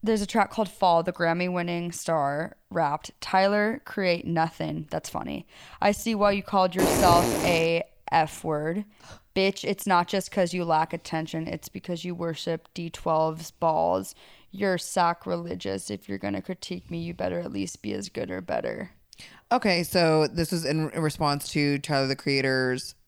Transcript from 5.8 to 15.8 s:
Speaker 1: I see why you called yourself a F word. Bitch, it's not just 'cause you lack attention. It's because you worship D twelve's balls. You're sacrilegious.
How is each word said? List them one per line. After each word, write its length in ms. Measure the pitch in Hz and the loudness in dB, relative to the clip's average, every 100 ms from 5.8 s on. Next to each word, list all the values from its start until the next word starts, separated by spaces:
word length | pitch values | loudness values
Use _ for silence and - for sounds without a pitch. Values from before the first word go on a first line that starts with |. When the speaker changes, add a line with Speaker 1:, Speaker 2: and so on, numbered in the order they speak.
Speaker 1:
I 100 | 196 | 0
see 240 | 202 - 220 | 0 -2 2
why 160 | 202 | 2
you 120 | 202 | 2
called 320 | 190 202 185 180 | 0 2 2 4
yourself 500 | - - 185 175 170 170 165 | 2 6 8 8 6 2 2
a 380 | 170 165 165 - _ - | 2 2 0 -2 _ 0
F 320 | 160 156 - | 2 2 -2
word. 420 | - 151 151 175 208 _ - - _ - | -2 -2 -2 -4 -6 _ -20 -20 _ 0
Bitch, 280 | 190 196 | 2 0
it's 220 | - 196 - | -4 -4 2
not 220 | 180 175 | 2 4
just 240 | 202 - | 0 -2
'cause 220 | - 180 | 0 0
you 100 | 175 170 | 0 0
lack 280 | 156 160 | 2 0
attention. 540 | 165 - 160 160 165 160 | -4 -4 -4 -4 -6 -6
It's 220 | 160 - | -8 -10
because 340 | 190 - 175 180 | -14 -8 -8 -6
you 100 | 175 | -6
worship 520 | 170 160 - 160 - | -6 -6 -6 -6 -6
D 160 | - 170 | -10 -8
twelve's 640 | - - 160 160 160 160 | -6 0 2 0 -2 -12
balls. 640 | _ 165 160 165 175 190 - - - - | _ 0 2 2 0 -2 -14 -20 -20 -20
You're 260 | 190 196 180 | -4 -2 -2
sacrilegious. 1120 | - - 175 170 - 175 170 180 - 95 | -2 0 0 0 -4 -6 -4 -8 -6 -6